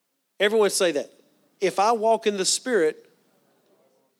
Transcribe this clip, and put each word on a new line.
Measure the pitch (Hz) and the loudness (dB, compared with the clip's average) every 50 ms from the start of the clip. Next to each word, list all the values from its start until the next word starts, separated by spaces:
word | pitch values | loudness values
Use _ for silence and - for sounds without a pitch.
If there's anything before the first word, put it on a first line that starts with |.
| _ _ _ _ _ _ _ - | _ _ _ _ _ _ _ -2
Everyone | 190 208 220 220 208 190 | -2 0 2 2 2 2
say | 190 - 196 175 151 | 2 0 0 0 0
that. | 139 117 - - _ _ _ _ _ _ _ _ - | -2 -6 -8 -12 _ _ _ _ _ _ _ _ -4
"If | 196 180 - - | -4 -2 0 0
I | 196 226 240 | 0 0 0
walk | 220 208 226 226 220 - | 0 2 0 0 0 0
in | 214 208 | -2 -2
the | 190 180 | -2 -2
Spirit, | - - - - 254 247 190 160 156 - - - _ _ _ _ _ _ _ _ _ _ _ _ _ _ _ _ _ _ _ _ _ _ | -2 -4 -4 -4 -2 0 0 0 0 -2 -4 -14 _ _ _ _ _ _ _ _ _ _ _ _ _ _ _ _ _ _ _ _ _ _